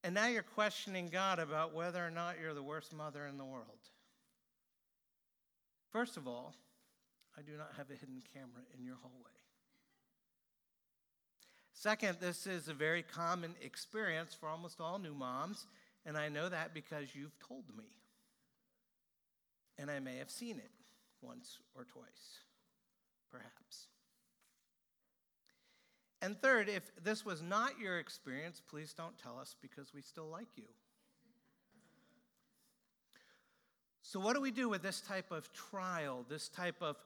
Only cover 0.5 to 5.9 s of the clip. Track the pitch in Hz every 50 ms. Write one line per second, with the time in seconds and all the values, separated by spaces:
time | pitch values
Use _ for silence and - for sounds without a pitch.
0.5 | - - 214 208 202 - - 208 190 185 175 170 156 185 190 196 185 165 160 143
1.5 | 151 156 160 165 156 160 170 180 170 180 175 165 165 170 175 175 180 165 160 160
2.5 | 151 143 139 143 151 156 147 - 160 151 151 151 139 143 147 143 139 139 135 131
3.5 | 131 127 110 110 107 110 - - - _ _ _ _ _ _ _ _ _ _ _
4.5 | _ _ _ _ _ _ _ _ _ _ _ _ _ _ _ _ _ _ _ _
5.5 | _ _ _ _ _ _ _ _